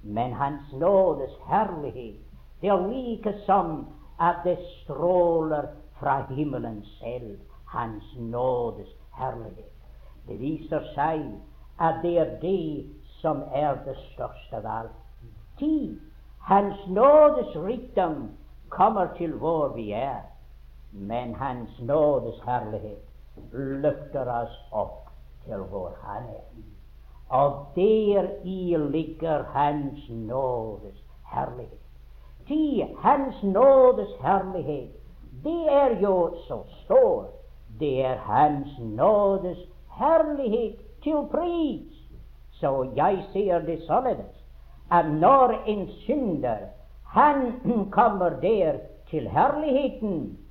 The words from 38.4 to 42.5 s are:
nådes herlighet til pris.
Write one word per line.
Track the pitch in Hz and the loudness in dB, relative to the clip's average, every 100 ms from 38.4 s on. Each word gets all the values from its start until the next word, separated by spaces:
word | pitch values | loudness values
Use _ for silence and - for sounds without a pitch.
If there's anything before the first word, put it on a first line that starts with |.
| 151 143 139 139 | 4 4 -4 -8
nådes | 117 107 165 214 202 196 180 170 - - - - | -8 2 4 6 4 2 -2 -8 -14 -20 -20 -2
herlighet | 262 330 302 294 262 220 220 - - - | 4 4 4 0 0 0 -2 -6 -18 -8
til | - 311 302 | -2 -2 0
pris. | - 349 339 311 180 - - - - - - - | -2 -2 0 -2 -2 -10 -20 -20 -18 -20 -20 -20